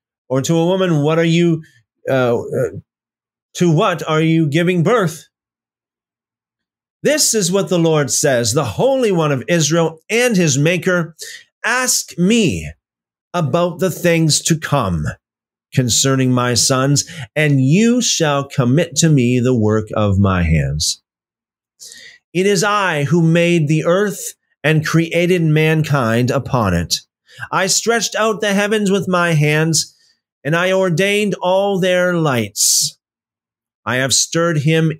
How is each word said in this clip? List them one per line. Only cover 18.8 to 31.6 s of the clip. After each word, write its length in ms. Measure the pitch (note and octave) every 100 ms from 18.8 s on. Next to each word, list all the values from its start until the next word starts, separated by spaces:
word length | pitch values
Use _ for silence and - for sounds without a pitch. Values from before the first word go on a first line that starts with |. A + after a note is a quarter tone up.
| E3+ C#3+
to 140 | E3
me 280 | C#3+ A#2+ B2
the 140 | A#2+
work 340 | B2+ G#2+ A2 G#2+
of 240 | - G#2 F#2+
my 260 | G2 F#2
hands. 580 | E2 D#2+ C#2 D2+ - - _ _ _ _ _ _ _ _ - - - - _
It 140 | E3+ G3
is 160 | G3
I 400 | G#3 G#3 F#3 D#3
who 160 | C#3+ E3+
made 480 | D#3+ E3+ E3+ F3 D3
the 160 | D#3
earth 500 | E3 F#3 G#3 - - - _ _
and 240 | D3 D#3 D#3
created 560 | E3 E3 E3+ F3 F3+
mankind 880 | D#3+ D3+ D#3 D#3+ D3+ C#3+ A2+ A#2 B2+
upon 440 | A#2+ - B2+ G2+
it. 260 | F2 E2 - - _ _ - A#2
I 160 | D#3 F#3
stretched 480 | - G#3 A#3 -
out 260 | G3 A3 G3+
the 140 | G#3+
heavens 360 | G3 G3+ A3 G3+
with 180 | G3 F#3
my 240 | F3+ E3+
hands, 640 | D#3+ D3 D#3 D#3+ D#3 - _ _ _ _ _
and 120 | C#3 E3+
I 160 | F#3
ordained 640 | F#3+ F#3+ D#3+ G3 G#3 G#3 -
all 380 | F3+ F#3+